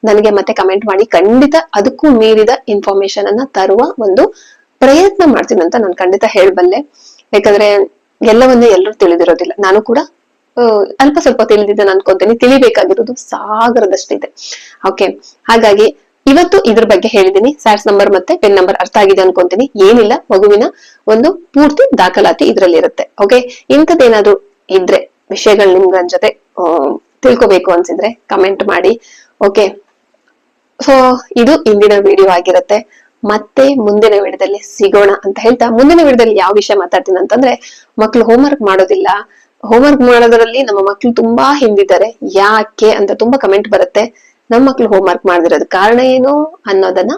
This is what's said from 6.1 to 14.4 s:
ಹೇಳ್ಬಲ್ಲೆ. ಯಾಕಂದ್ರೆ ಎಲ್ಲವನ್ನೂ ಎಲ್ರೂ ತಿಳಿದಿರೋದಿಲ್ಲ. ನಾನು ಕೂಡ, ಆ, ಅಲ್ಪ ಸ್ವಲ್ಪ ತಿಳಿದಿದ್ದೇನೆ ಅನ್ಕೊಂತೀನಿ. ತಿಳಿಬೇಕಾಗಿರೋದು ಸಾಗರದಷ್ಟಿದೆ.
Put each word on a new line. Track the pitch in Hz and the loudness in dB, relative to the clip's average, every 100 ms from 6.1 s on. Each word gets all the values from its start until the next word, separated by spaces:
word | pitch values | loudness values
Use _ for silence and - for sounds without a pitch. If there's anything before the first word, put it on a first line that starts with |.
| 196 220 | -2 -2
ಹೇಳ್ಬಲ್ಲೆ. | 214 190 190 180 - 190 _ _ _ _ | 2 0 2 0 -2 -8 _ _ _ _
ಯಾಕಂದ್ರೆ | 208 214 202 208 202 196 _ _ _ 233 | -2 0 2 2 0 -2 _ _ _ 0
ಎಲ್ಲವನ್ನೂ | 220 262 247 233 | 4 4 4 4
ಎಲ್ರೂ | 190 196 | 2 0
ತಿಳಿದಿರೋದಿಲ್ಲ. | 214 190 170 180 160 175 - | 0 0 2 0 0 -4 -4
ನಾನು | 196 202 | 0 0
ಕೂಡ, | 214 240 311 _ _ _ _ - | 0 -4 -4 _ _ _ _ -4
ಆ, | 240 214 196 - | 0 0 -2 0
ಅಲ್ಪ | 277 294 | 0 2
ಸ್ವಲ್ಪ | 302 247 | -2 -2
ತಿಳಿದಿದ್ದೇನೆ | 214 208 202 208 202 | 0 0 0 0 0
ಅನ್ಕೊಂತೀನಿ. | 190 196 190 185 233 | 0 -2 -2 0 0
ತಿಳಿಬೇಕಾಗಿರೋದು | 247 269 247 - 370 392 226 247 | 2 4 2 2 -2 -2 -4 -8
ಸಾಗರದಷ್ಟಿದೆ. | - - 208 214 233 240 208 190 - - - _ | -12 -12 -8 -2 -2 0 -2 -4 -6 -10 -10 _